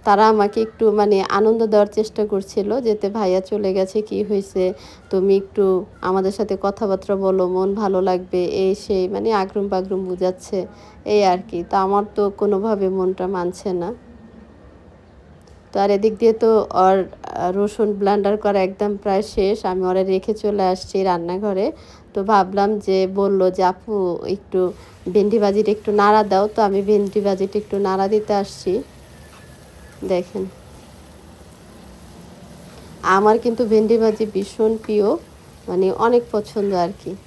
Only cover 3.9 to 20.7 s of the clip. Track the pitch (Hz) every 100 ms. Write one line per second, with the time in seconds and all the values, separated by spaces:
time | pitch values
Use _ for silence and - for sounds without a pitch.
3.9 | 214 214 196 202 202 196 190 185 185 -
4.9 | - - 190 196 196 196 - 196 185 208
5.9 | - - 190 190 202 208 190 196 202 214
6.9 | 190 - 196 190 190 180 185 190 196 202
7.9 | 190 185 185 185 185 175 - 190 202 -
8.9 | 196 185 196 220 214 190 208 202 190 190
9.9 | 190 185 180 185 185 - 196 180 - -
10.9 | - - 208 196 180 - 170 175 196 190
11.9 | 202 208 - 202 202 208 196 220 202 190
12.9 | 190 185 185 185 190 175 180 208 180 170
13.9 | - - - - - - - - - -
14.9 | - - - - - - - - 202 202
15.9 | 202 220 202 226 220 226 220 - - 185
16.9 | 196 180 - - - 180 190 202 202 214
17.9 | 196 202 208 202 208 208 196 190 196 208
18.9 | 202 208 196 202 - 190 208 190 185 185
19.9 | 185 190 190 208 214 208 208 185